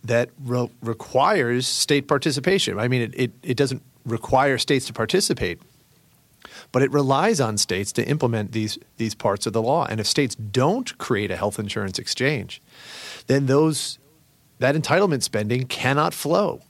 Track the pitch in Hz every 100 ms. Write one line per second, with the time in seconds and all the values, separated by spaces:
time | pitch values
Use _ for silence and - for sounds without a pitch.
0 | - 117 123 _ 131 123 123 _ 113 110
1 | - 127 156 208 120 120 131 - - 143
2 | 139 143 160 143 143 196 - 98 120 127
3 | 113 127 120 - - 123 139 131 - _
4 | - 113 - 131 139 127 - 139 - -
5 | 110 185 - 131 95 85 - _ _ _
6 | _ _ _ _ - - - 127 135 147
7 | 135 135 196 208 113 107 - 92 101 -
8 | 113 151 127 113 104 110 110 - - _
9 | 113 - 110 101 - 110 113 156 - 110
10 | 107 - 135 - 107 110 139 233 254 -
11 | - 104 107 90 208 - 104 110 98 95
12 | 110 - 127 147 90 - _ - - -
13 | - - - 139 135 135 160 147 - -
14 | _ _ _ _ _ _ 127 143 135 156
15 | 202 139 - 110 104 123 127 - 127 139
16 | 160 - 143 175 202 - _